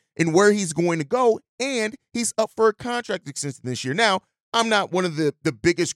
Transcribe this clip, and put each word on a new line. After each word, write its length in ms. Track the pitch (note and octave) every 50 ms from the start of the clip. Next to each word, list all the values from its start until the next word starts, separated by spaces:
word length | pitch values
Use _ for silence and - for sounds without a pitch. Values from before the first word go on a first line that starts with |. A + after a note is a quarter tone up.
| _ _ _
in 160 | - E3 E3
where 200 | D#3 F3+ G3+ G#3
he's 200 | G#3 G#3+ G3 D#3+
going 280 | D#3 D3+ F3 F3 E3+ E3
to 60 | D3
go, 340 | C#3 G#3+ B3+ B3+ A#3 A3 - - _ _ -
and 360 | A#3+ C#4 C4+ A#3 G#3+ G#3+ B3 - _ _ _
he's 200 | A#3 A#3 - -
up 140 | - A3 G#3 -
for 120 | - A3
a 60 | A3+ G#3
contract 540 | - - A#3+ A#3+ A#3+ A#3 - G3+ - -
extension 340 | C#3 C#3 - C#3+ C#3+ C3 - -
this 200 | B2 B2 - -
year. 120 | B2+ C#3
Now, 260 | G3+ A#3 G#3+ F#3+ F#3 - _ _ _ _ _ -
I'm 160 | A3+ A3+ A3+
not 220 | A3 G3+ F3+ -
one 140 | - F#3 F#3
of 100 | F3 D#3
the, 180 | D3+ D#3+ D3 - _
the 100 | - D#3+
biggest 440 | C3 G#2+ - E3+ E3+ E3 E3+ - -